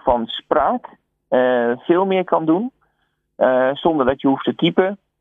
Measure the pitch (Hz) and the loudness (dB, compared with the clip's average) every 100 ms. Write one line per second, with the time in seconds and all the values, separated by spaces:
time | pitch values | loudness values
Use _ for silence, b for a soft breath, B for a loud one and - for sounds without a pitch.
0 | - 120 117 - - - 151 247 - - | 0 0 -2 -8 -4 0 0 -4 -8 -20
1 | _ _ - 127 127 123 120 120 - 175 | _ _ -4 0 2 0 -2 -2 0 0
2 | 196 190 180 165 160 170 247 _ _ _ | 2 -2 0 -2 0 0 -2 _ _ _
3 | _ _ _ - 117 127 131 143 175 156 | _ _ _ -2 0 2 0 0 0 2
4 | 127 139 139 135 - - 170 185 190 208 | 0 0 0 0 -2 -2 0 2 0 -2
5 | _ _ | _ _